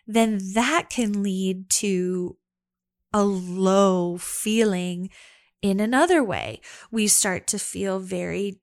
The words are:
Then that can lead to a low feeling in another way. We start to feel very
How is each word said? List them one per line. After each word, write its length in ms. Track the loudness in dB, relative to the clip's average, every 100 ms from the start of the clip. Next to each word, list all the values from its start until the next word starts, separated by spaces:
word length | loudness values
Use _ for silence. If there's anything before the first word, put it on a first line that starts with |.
| -2
Then 340 | 2 2 0 -2
that 360 | 0 0 0 -2
can 340 | -2 -2 0
lead 460 | -2 0 -2 -2 -4
to 680 | -2 0 0 0 -2 -6 -10 _ _ _ _ _ _ _
a 100 | 0
low 960 | 2 0 -4 0 4 6 6 4 0 -4
feeling 920 | -8 -6 0 2 2 2 -4 -6 -10 -12 -20 _ _ _
in 180 | -2 0
another 440 | 2 2 4 4
way. 380 | 2 -2 -8 -10 -16 -20 -6
We 180 | 0 2
start 400 | 2 2 -2 -4
to 120 | -6
feel 400 | -6 -6 -4 -4
very 600 | -4 -6 -4 -4 -6 -6